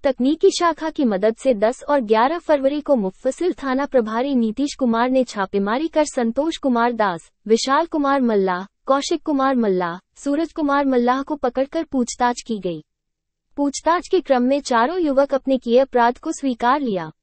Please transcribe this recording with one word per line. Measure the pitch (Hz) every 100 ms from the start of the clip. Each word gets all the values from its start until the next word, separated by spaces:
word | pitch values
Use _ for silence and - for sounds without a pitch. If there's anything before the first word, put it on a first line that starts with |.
तकनीकी | 277 262 254 320 392
शाखा | - 349 311 320
की | 311
मदद | 254 190 214 233
से | 269
दस | 214 214 254 -
और | 294
ग्यारह | 208 220 247 339
फरवरी | - 294 269 294
को | 285 269
मुफस्सिल | 190 - 254 - 349
थाना | 311 269 262 285
प्रभारी | 262 220 226 277
नीतीश | 262 220 214 285 -
कुमार | 254 226 254
ने | 262
छापेमारी | 247 214 190 202 196 233 320
कर | 311
संतोष | 302 - 233 247 311 -
कुमार | 277 233 233
दास, | 226 208 170 - _ 208
विशाल | 226 - 277 339
कुमार | 320 277 277
मल्ला, | 240 208 190 180 196 _ -
कौशिक | 277 - 330
कुमार | - 277 269 262
मल्ला, | 220 185 175 180 _ -
सूरज | 285 285 330
कुमार | - 294 277 277
मल्लाह | 254 240 262
को | 277 302
पकड़कर | 247 262 269 330
पूछताछ | 311 269 240 - 247 240 -
की | 214
गई। | 180 160 _ _ _ _ _ _ _ -
पूछताछ | 285 - 311 349 -
के | 370
क्रम | - 254
में | 247 285
चारों | - 240 247 370
युवक | 311 262 277
अपने | 269 - 262
किए | 240 240
अपराध | 269 240 233 254
को | 311
स्वीकार | 320 277 233 240 294
लिया। | 262 185 160 -